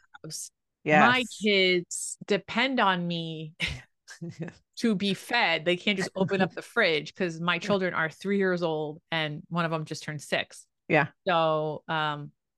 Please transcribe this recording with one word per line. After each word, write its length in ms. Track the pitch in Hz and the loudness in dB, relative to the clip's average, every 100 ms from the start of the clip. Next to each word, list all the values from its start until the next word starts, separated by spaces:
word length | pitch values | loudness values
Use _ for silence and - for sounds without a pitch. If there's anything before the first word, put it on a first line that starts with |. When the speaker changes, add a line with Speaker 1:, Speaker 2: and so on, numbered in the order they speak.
| _ - | _ -18
Speaker 1:
house. 280 | 160 - - - _ _ | -12 -12 -12 -16 _ _
Speaker 2:
Yes. 160 | 151 151 147 | 4 6 8
Speaker 1:
My 160 | 254 233 - | 6 0 -2
kids 760 | 208 196 185 180 170 - - - - | 2 4 6 4 0 -8 -10 -12 -2
depend 520 | 196 - 220 262 254 | -2 0 -2 0 2
on 260 | 202 180 175 | 2 2 0
me 460 | 170 165 160 156 - | -4 -4 -8 -10 -8
<laughs> 1160 | - - - _ - - 170 - 165 - _ - | -6 -6 -12 _ -20 -14 -12 -10 -12 -12 _ -4
to 180 | 233 190 | -2 0
be 180 | 202 | 0
fed. 500 | 185 - 240 196 165 | -4 -2 0 2 2
They 140 | 156 180 | 0 0
can't 200 | - 190 | 0 -2
just 120 | 185 190 | -2 -2
open 260 | 180 196 | 0 2
up 100 | 196 | 0
Speaker 2:
<laughs> 40 | - | -2
Speaker 1:
the 60 | |
fridge 540 | - - 196 156 151 - | -4 0 2 2 -2 -4
'cause 240 | 180 160 | -4 -2
my 160 | 170 170 | -2 -2
Speaker 2:
Yeah. 40 | |
Speaker 1:
children 340 | - 202 185 | 0 0 0
are 160 | - 160 | -2 -4
three 280 | - 190 202 | -4 -2 0
years 240 | 190 175 | 2 0
old 400 | 170 156 151 156 - | -2 -2 -4 -10 -6
and 300 | 165 156 151 - | -4 -4 -6 -6
one 140 | 170 | -2
of 80 | 165 | -2
them 140 | 165 156 | -4 -6
just 180 | 151 | -10
turned 180 | - 151 | -8 -10
six. 440 | - 180 - - - _ - | -4 -4 -4 -12 -20 _ 0
Speaker 2:
Yeah. 180 | 156 139 - 190 | 2 2 -2 0
Speaker 1:
So, 580 | 170 160 156 156 151 - | 2 2 0 -2 -6 -4
um, 440 | 160 151 147 147 - _ | -4 -2 -6 -10 -18 _